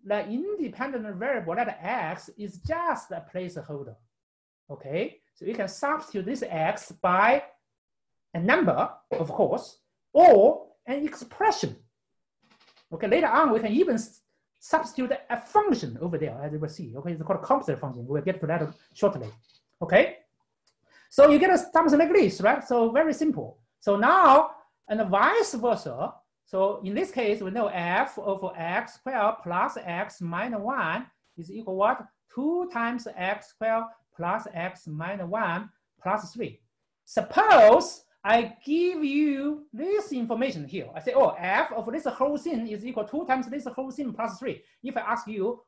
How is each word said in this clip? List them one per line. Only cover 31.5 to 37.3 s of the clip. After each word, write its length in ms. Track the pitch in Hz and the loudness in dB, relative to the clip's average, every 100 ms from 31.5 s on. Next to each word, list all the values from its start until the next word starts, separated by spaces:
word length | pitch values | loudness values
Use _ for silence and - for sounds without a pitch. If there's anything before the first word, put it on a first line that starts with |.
equal 240 | 202 220 190 | -12 -8 0
what? 320 | 208 269 - _ _ | 2 0 -6 _ _
Two 360 | - 294 349 359 | -6 -2 -2 -4
times 340 | 240 233 247 233 | -4 -4 -4 -8
x 340 | - 185 208 - | -6 -6 -6 -10
squared 360 | - 220 226 226 - _ - | -6 -2 -2 -4 -12 _ -8
plus 300 | 170 214 220 | -4 -4 -6
x 320 | 165 180 - - | -8 -8 -10 -14
minus 400 | 151 165 202 170 | -10 -8 -8 -6
one 420 | 214 196 175 214 _ _ _ | -4 -2 -4 -8 _ _ _
plus 300 | 180 208 - | -4 -4 -6
three. 300 | 233 160 - _ _ _ _ | -10 -10 -12 _ _ _ _
Suppose 1000 | - - - | -8 -4 0